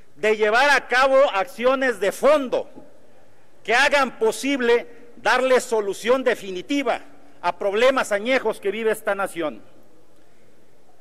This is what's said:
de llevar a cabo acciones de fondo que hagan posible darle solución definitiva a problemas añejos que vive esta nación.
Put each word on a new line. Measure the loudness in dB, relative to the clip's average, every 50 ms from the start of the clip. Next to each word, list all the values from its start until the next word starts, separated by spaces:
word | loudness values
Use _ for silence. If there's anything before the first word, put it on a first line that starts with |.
| -20 -20 -12
de | -4 0 0 2
llevar | 2 2 2 4 4 4 4
a | 4 2 0
cabo | 0 2 2 4 6 6 6 6 4
acciones | 4 0 -2 -2 -4 0 2 2 2 2 0 -2 -2 0
de | -2 -2
fondo | -2 2 4 4 4 4 2 0 -2 -2 -4 -4 -12 -18 -18 -18 -18 -18 -18 -18 -18 -18 -18 -18 -18 -18 -20 -20 -20 -16 -4
que | 0 2
hagan | 2 4 4 4 2 2 0 -2 0
posible | 0 0 0 0 -2 -2 0 2 4 4 4 2 2 -4 -16 -18 -18 -18 -16
darle | -4 0 2 2 2 4 4 4 2
solución | 2 2 -2 0 0 -2 -6 -4 0 0 2 2
definitiva | 2 0 0 -2 -4 -10 -10 -10 -6 -2 -2 -2 0 0 -2 -4 -4 -14 -18 -18 -18 -18 -16 -4
a | -4 -4 -4
problemas | -2 -2 -2 2 4 4 6 4 4 0 0
añejos | -2 -2 0 0 0 0 0 -2 -4 -2
que | -4 -4
vive | -4 0 0 0
esta | -2 0 -2 -4 -2
nación. | -2 -4 -6 -4 -4 -6 -6 -6 -8 -18 -20 -20 -20 -20 -20 -20 -20 -20 -20 -20 -20 -20 -20 -20 -20 -20 -20 -20 -20 -20 -20 -18 -18 -18 -18 -18 -18